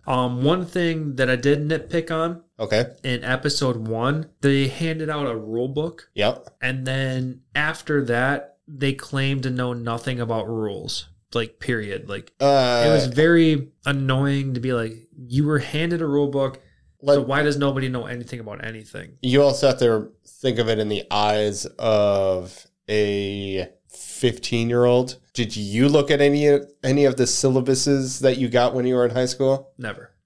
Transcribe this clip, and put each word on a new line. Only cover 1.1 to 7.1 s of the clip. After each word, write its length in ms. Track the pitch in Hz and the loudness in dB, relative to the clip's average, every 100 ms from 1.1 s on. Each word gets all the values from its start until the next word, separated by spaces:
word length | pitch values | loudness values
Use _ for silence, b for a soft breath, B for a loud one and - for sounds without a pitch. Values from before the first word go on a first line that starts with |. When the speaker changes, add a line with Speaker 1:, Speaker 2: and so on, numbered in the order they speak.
| 131 | -2
Speaker 1:
that 140 | 127 | 0
I 60 | 127 | 0
did 300 | 139 147 151 | 2 0 0
nitpick 440 | 160 - 170 165 | -4 -4 -6 -4
on 320 | 160 165 170 _ - | -4 -4 -6 _ -10
Speaker 2:
Okay. 240 | 107 107 123 - | -2 0 -2 -6
Speaker 1:
in 220 | 131 123 | -6 -6
episode 640 | 120 127 147 - 131 113 110 | -4 -4 -2 -2 -2 -2 -4
one, 400 | 113 123 156 156 - | -2 -2 -2 -6 -2
they 260 | 139 139 135 | 0 2 0
handed 400 | - 165 160 151 | -2 -4 -4 -6
out 180 | 147 135 | -4 -4
a 80 | 113 | -6
rule 320 | 107 113 127 | -6 -4 -4
book. 420 | 139 165 165 - | -4 -6 -8 -14
Speaker 2:
Yep. 340 | - 104 - - - | -2 0 0 -10 -8
Speaker 1:
And 260 | 127 131 131 | -6 -4 -4
then 540 | 135 135 | -4 -2